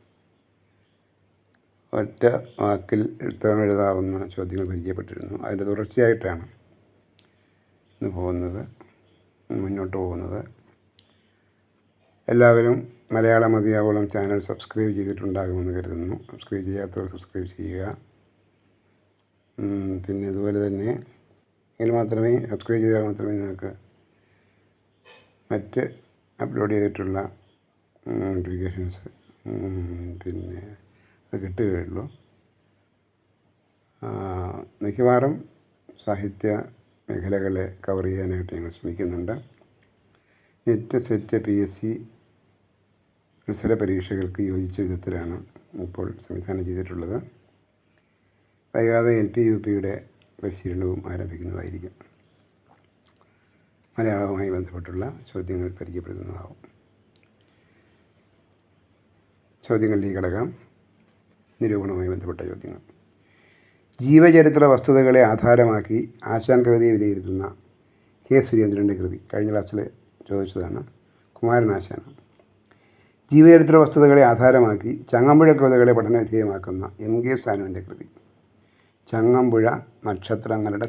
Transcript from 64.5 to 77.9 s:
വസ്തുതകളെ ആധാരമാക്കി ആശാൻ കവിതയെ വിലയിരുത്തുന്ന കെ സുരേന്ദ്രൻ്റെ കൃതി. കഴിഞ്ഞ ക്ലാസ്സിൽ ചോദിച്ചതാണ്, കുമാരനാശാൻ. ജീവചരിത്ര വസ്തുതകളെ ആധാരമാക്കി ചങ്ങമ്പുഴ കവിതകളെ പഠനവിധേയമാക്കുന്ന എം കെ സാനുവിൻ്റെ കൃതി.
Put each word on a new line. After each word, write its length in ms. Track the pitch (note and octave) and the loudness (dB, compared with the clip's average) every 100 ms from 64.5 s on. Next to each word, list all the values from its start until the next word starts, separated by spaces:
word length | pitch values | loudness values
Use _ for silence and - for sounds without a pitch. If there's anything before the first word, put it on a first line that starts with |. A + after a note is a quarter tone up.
| D3+ C#3+ | 6 6
വസ്തുതകളെ 500 | B2+ C3+ C3+ C3 B2+ A#2 | 6 4 4 6 6 6
ആധാരമാക്കി 680 | G#2+ A#2+ A#2+ A#2 G#2+ F#2+ A2 A2+ - - | 4 4 4 4 2 -2 -4 -4 -10 -6
ആശാൻ 260 | A2+ - B2+ A#2+ | -4 2 2 4
കവിതയെ 260 | A#2 A#2 G#2+ | 4 4 2
വിലയിരുത്തുന്ന 460 | G#2 G2 F#2 F#2+ G2 F#2+ _ _ _ _ _ _ _ | 0 -2 -4 -6 -6 -12 _ _ _ _ _ _ _
കെ 120 | C3+ B2+ | 4 4
സുരേന്ദ്രൻ്റെ 460 | A2+ G#2+ G2+ G2+ F#2+ | 2 2 2 0 0
കൃതി. 200 | F#2 F#2 - | -4 -6 -8
കഴിഞ്ഞ 200 | G#2 G#2+ | -4 -2
ക്ലാസ്സിൽ 260 | G#2+ G2+ G#2 - - _ _ - | -2 -4 -6 -8 -12 _ _ -6
ചോദിച്ചതാണ്, 520 | G2 F#2+ G2 F2 - - _ _ _ _ _ | -6 -4 -6 -8 -8 -12 _ _ _ _ _
കുമാരനാശാൻ. 640 | A#2 A#2+ A2 G2 F#2 - - - _ _ _ _ _ _ _ _ _ _ _ | 0 2 2 -2 -6 -14 -16 -20 _ _ _ _ _ _ _ _ _ _ _
ജീവചരിത്ര 440 | D3 D#3+ E3 D3 D#3 | 10 12 12 10 8
വസ്തുതകളെ 400 | D3+ D3+ D3 C#3+ B2+ | 6 8 8 10 8
ആധാരമാക്കി 600 | A2 B2+ C3 A#2+ G#2 A2 - - | 8 6 6 4 2 -4 -8 -2
ചങ്ങമ്പുഴ 380 | A#2+ C3 D3+ D#3+ C#3 | 2 6 8 8 8
കവിതകളെ 320 | C3+ B2+ A#2+ A2+ | 6 6 6 4
പഠനവിധേയമാക്കുന്ന 880 | G#2+ A#2 A2 A2 G#2 G2 F2+ F#2 F#2+ - G#2+ | 2 0 2 0 0 -4 -6 -8 -8 -10 -4
എം 80 | A2+ | -2
കെ 120 | A#2+ C3 | 0 -2
സാനുവിൻ്റെ 360 | A#2 G2+ F#2+ F#2+ | -2 -4 -4 -10
കൃതി. 200 | F#2+ | -12